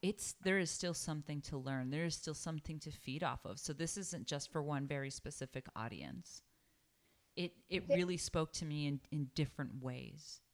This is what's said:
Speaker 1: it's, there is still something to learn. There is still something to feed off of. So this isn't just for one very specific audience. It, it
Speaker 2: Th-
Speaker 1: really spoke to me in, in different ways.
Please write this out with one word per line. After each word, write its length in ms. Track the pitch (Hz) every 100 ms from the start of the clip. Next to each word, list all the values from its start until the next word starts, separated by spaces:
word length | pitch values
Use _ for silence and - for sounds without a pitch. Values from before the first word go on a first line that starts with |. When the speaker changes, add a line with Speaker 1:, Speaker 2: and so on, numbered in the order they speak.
Speaker 1:
it's, 320 | 180 214 - -
there 160 | 190 190
is 120 | 170
still 220 | - 180
something 480 | 165 - 151 147 147
to 140 | - 143
learn. 340 | 131 135 127
There 140 | 147
is 100 | 170
still 200 | 160 -
something 440 | 151 - 156 - 156
to 100 | 156
feed 320 | 143 - 135
off 240 | 170 123 -
of. 120 | -
So 140 | -
this 240 | 143 165 -
isn't 300 | 185 165 -
just 240 | 147 -
for 100 | 160
one 240 | 147 143 139
very 240 | 143 135
specific 560 | - - 143 131 127 - -
audience. 680 | 113 95 67 - - - _ _ _ _ _ _ _ _ _ -
It, 160 | 175 - -
it 160 | 185 -
Speaker 2:
Th- 100 | 269
Speaker 1:
really 200 | 180 175
spoke 340 | - 175 160
to 100 | - 160
me 200 | 151 147
in, 140 | 143 -
in 180 | 151 139
different 480 | - 147 - 139 135
ways. 580 | 127 127 127 151 - - _